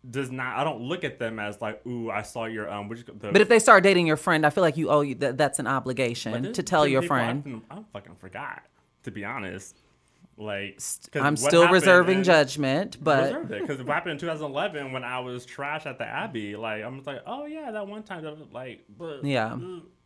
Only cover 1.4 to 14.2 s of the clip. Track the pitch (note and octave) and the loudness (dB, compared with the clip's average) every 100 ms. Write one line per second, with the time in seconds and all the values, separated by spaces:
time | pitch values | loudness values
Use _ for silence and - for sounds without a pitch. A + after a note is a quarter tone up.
1.4 | G#2 G2+ A2 A2 - A#2+ A2+ G#2 G#2+ B2 | -8 -6 -8 -8 -8 -8 -4 -6 -6 -8
2.4 | A2+ A2 G#2 G2+ G#2 A#2 A#2+ G#2 G#2 E3+ | -6 -6 -6 -8 -8 -12 -14 -12 2 4
3.4 | - A#3 - G#3 F#3+ F#3 E3+ D#3 - D#3+ | 8 6 10 10 10 6 4 2 2 4
4.4 | D3+ E3+ F3 D3 D#3 D3 D3 B2 C#3 C3+ | 4 4 2 2 2 4 2 -2 -2 2
5.4 | C#3+ - C3 C3+ B2+ B2+ B2+ A#2 - A#2 | 0 0 -2 -2 -2 -2 -2 -2 -6 -4
6.4 | D#3+ A#3+ - E3+ D3 C3+ A#2 C3+ A#2 C3 | -4 -4 0 4 4 4 2 0 0 -4
7.4 | C#3+ A2+ A2+ E3+ G#3+ - - F2+ F#2+ A2+ | -6 -12 -14 -18 -14 -16 -16 -20 -16 -12
8.4 | C#3 - _ _ _ _ - G#2 G2+ C3 | -12 -12 _ _ _ _ -14 -10 -8 -8
9.4 | G2 F#2 - _ _ _ _ _ _ _ | -8 -10 -14 _ _ _ _ _ _ _
10.4 | G#2 G2+ G2+ - - - - D3 C#3 D3 | -8 -6 -8 -10 -10 -10 -8 -2 0 2
11.4 | C3+ E3+ F3 F#3 F#3 F3+ F3+ F#3+ F#3 E3 | 4 6 8 6 8 8 8 2 6 6
12.4 | C#3 C#3+ C#3 C#3 G3 - D3+ C#3 C3+ D4 | 4 0 -2 -2 -4 -4 2 2 2 -2
13.4 | E4+ G2+ F4+ C#3 B2+ D3+ F3 D3 | -8 -8 -6 -8 -4 -4 -4 -8